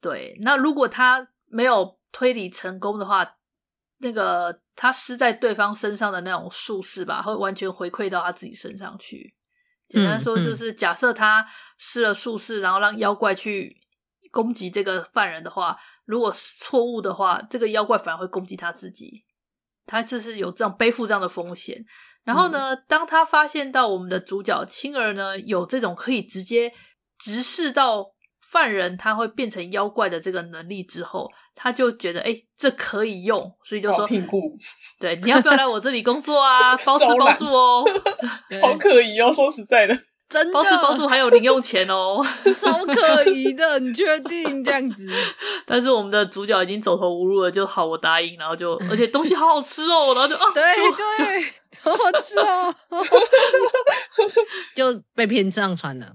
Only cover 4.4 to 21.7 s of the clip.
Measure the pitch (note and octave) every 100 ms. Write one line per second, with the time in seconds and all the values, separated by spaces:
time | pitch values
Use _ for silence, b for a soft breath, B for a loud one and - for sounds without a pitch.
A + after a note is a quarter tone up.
4.4 | F3 F3 _ - B3 B3+ - B3 B3 A3+
5.4 | A#3+ G3+ G#3 G#3+ G#3+ G#3 G#3+ F#3 F3+ F3+
6.4 | E3+ - - G#3 F#3+ F#3+ F3+ - G3+ G#3+
7.4 | G3 F#3+ F#3+ F#3 F3 - G3+ F#3 F3 F3+
8.4 | - - - G3 F#3+ F#3 - - - _
9.4 | _ _ _ _ _ G#3+ F#3+ A3 A#3+ A3+
10.4 | E3 - A#3 A3 F#3 E3+ B3+ A#3 G#3+ G#3+
11.4 | A3 B B B - A#3 A3+ G3+ - A3
12.4 | - A3 F#3+ F#3 G#3 G#3+ G#3 G3+ G#3+ F#3+
13.4 | - G3+ - _ _ _ _ _ _ -
14.4 | A3+ A#3 F#3 G3 G3 F#3 E3 - G3 D#3+
15.4 | E3 - F3 - b b - A3 A3 F#3
16.4 | - - - C4 A#3+ A#3 G3 F#3 F#3+ F3
17.4 | - B3+ A3+ G#3+ G#3 G#3+ F3 D#3+ F#3 F#3
18.4 | F#3 F#3 F3 E3+ F#3 F#3+ - - _ _
19.4 | _ _ _ _ - A3 A3+ B3 A3 A3
20.4 | F#3+ F3 A3 F#3+ A3+ A#3 A3 G3+ F#3 -
21.4 | F3 F3 -